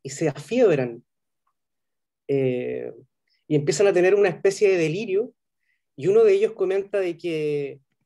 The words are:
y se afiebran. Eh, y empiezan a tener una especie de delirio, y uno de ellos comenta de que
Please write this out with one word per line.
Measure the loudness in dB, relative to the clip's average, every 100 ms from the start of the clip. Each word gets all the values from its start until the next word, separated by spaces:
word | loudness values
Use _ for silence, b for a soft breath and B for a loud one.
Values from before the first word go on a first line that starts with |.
y | -14
se | -4 -4
afiebran. | -4 -4 2 4 2 -2 -8 _ _ _ _ _ _ _ _ _ _ _ _ -4
Eh, | -2 0 -2 -6 -8 -10 -16 _ _ _ _ -2
y | -2
empiezan | 0 2 2
a |
tener | 4 4
una | 4 2
especie | 2 -2 2 2
de | 2
delirio, | 0 -4 -4 -4 -4 _ _ _ _ _ _ -6
y | 0
uno | 4
de | 4
ellos | 4 0
comenta | -2 -2 -2 -4 -4
de | -4 -6
que | -6 -4 -4 -4 -6 -12 _ _